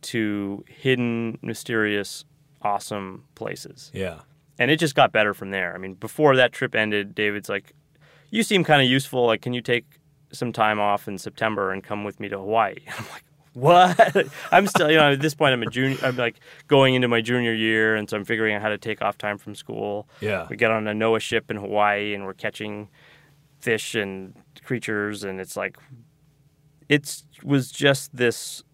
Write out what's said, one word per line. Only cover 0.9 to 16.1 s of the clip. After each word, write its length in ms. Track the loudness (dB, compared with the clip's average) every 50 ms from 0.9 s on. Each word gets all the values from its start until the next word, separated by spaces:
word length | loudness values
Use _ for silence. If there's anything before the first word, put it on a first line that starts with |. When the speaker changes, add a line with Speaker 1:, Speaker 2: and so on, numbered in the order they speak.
| 2 2 2 -2 -2 -2 -4 -6 -8 -8 -10
Speaker 1:
mysterious, 800 | -10 -10 -10 -8 -4 -2 0 0 0 0 -2 -4 -6 -10 -16 -16 _ _ _ _ _ _ _ -4
awesome 640 | -2 -2 -2 -4 -6 -8 -8 -8 -10 -12 -16 -20 _ _
places. 560 | -12 -10 -10 -10 -12 -14 -20 -20 -20 -20 -16 -10
Speaker 2:
Yeah. 280 | -8 -8 -8 -8 -12 -20 _ _ _ _ _ _ _
Speaker 1:
And 120 | 2 2
it 60 | 2 2
just 140 | 2 0 4
got 180 | 4 4 4 4
better 220 | 2 2 2 0
from 160 | -4 -8 -6
there. 240 | -6 -4 -4 -4 -6
I 40 | -8
mean, 140 | -12 -12 -12
before 440 | -12 -14 -14 -4 2 4 4 6
that 160 | 6 4 2 2
trip 220 | -2 -8 -4 -2
ended, 400 | -2 -2 0 0 -2 -4 -4 -4
David's 340 | -4 -2 -2 -2 -4 -8 -8
like, 240 | -8 -8 -8 -12 _ _ _ _ _ _ _ _ _ _ _ _
"You 120 | -4 -2 -2
seem 220 | 0 2 0 4
kinda 200 | 6 6 6 6
useful. 420 | 6 4 2 0 0 0 2 2
Like, 160 | 2 2 2 -2
can 100 | -6 -6
you 80 | -6
take 240 | -2 -2 -2 -2 -2 _ _ _ _ _ _ _ _ _ -10
some 200 | -8 -6 -6 0
time 280 | 0 2 2 2 0
off 260 | 0 0 0 -2 -4 -8
in 100 | -12 -10
September 520 | -12 -14 -8 -4 -4 -2 -2 -2 -4 -4 -4
and 100 | -8 -8
come 180 | -10 -10 -8 -8
with 140 | -10 -10 _
me 100 | -10 -10
to 80 | -10 -10
Hawaii?" 380 | -6 -2 0 0 0 0 -2 -10 _
<laughs> 120 | -16 -14 -14
I'm 60 | -14 -14 -16
like, 120 | -20 _ _ _ _ _ _ _
"What?" 760 | 0 4 6 8 8 8 6 6 4 4 4 4 0 -2 -2 -6 -16
<laughs> 120 | -6 4 4
I'm 140 | 4 4 4
still, 220 | 0 0 2 4
you 60 | 6
know, 160 | 6 6 6 4
at 80 | 2
this 140 | 0 -2 0
point, 180 | 2 2 2 2
I'm 100 | 2 -2
a 40 |
junior, 320 | -4 -2 -2 0 0 0 0 -2
I'm, 140 | -2